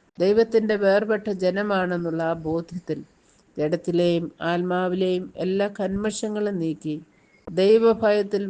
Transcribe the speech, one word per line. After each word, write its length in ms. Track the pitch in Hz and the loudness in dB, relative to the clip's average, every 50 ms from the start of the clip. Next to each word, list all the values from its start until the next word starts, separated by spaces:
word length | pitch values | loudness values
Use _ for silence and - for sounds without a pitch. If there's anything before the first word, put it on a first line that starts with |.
| _ _ _ - | _ _ _ -2
ദൈവത്തിൻ്റെ 580 | 175 196 208 220 226 226 226 220 220 214 214 202 208 | 0 2 4 4 2 2 2 0 2 2 0 2 2
വേർപെട്ട 440 | 196 190 208 220 214 220 202 208 220 196 180 185 | 4 4 4 2 2 -2 -2 -2 -4 -4 -2 0
ജനമാണെന്നുള്ള 800 | 180 180 196 208 208 202 190 185 180 180 175 170 165 160 165 165 165 | 0 0 0 -2 0 0 0 0 0 -2 -2 -2 -2 -2 -2 -2 -2
ആ 40 | 170 165 160 156 | -2 -2 -4 -4
ബോധ്യത്തിൽ 540 | 160 165 165 - 170 180 - - 156 147 147 - _ _ _ _ _ _ _ _ _ - | -4 -4 -4 -6 -10 -10 -8 -6 -8 -8 -8 -12 _ _ _ _ _ _ _ _ _ -4
ജഡത്തിലെയും 680 | 151 151 175 170 - - 175 170 175 175 170 170 170 - - - - 170 | -2 -2 -2 -2 -2 -2 0 2 2 2 2 0 -2 -4 -8 -6 -4 -2
ആത്മാവിലെയും 720 | 175 175 175 180 180 180 185 180 180 185 185 185 180 180 185 185 - - 190 | -2 -2 -2 0 0 0 0 0 0 0 0 0 0 -2 -4 -6 -8 -6 -4
എല്ലാ 220 | 185 190 196 202 208 202 - | -2 0 0 -2 -2 -2 -4
കന്മഷങ്ങളും 760 | 196 185 196 196 208 214 208 - - 214 214 208 208 208 202 175 165 | -4 -4 -2 -2 -2 -4 -4 -4 -6 -4 -4 -2 -2 -2 -2 -2 -2
നീക്കി 320 | 160 151 147 - 156 151 160 156 - _ _ _ _ _ _ _ - | -4 -4 -4 -6 -6 -6 -8 -10 -14 _ _ _ _ _ _ _ -6
ദൈവഭയത്തിൽ 960 | 165 185 190 202 220 226 226 226 220 226 226 214 208 208 202 202 208 196 202 190 | 0 2 6 6 6 6 6 4 4 4 2 2 2 2 0 0 -2 -2 -2 -2